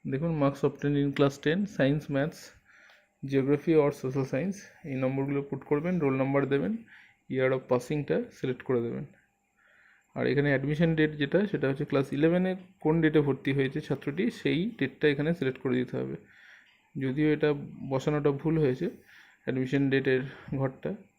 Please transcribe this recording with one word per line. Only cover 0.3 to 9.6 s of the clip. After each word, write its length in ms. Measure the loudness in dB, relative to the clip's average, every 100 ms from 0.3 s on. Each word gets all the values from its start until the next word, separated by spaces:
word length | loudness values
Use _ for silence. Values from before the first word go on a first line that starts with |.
| 0
marks 240 | 0 2
obtained 340 | -2 0 -2 0
in 120 | 0
class 220 | 2 0 2
ten, 200 | -2 0 -2
science, 380 | 0 2 0 -2
maths, 320 | -2 -2 -6 -20 -20 _ -20 -20 -20 _ _
geography 500 | -2 0 2 0 4
or 160 | 4 4
social 320 | 0 -4 -2
science, 340 | -2 -2 -4 -6 -14 -18
এই 120 | -8 -2
নম্বরগুলো 440 | -2 0 -2 -2
পুট 180 | -4 -10
করবেন, 300 | -2 0 0 0
রোল 160 | 2 2
নাম্বার 260 | 2 0 2
দেবেন, 240 | 0 0 -4 -8 -20 -20 _ _
year 200 | 0 2
of 120 | 0 0
passing-টা 480 | 0 0 -4 0 -2 -2
সিলেক্ট 300 | -6 -6 -4
করে 180 | -2 0
দেবেন। 220 | 0 -6 -10 _ _ _ _ _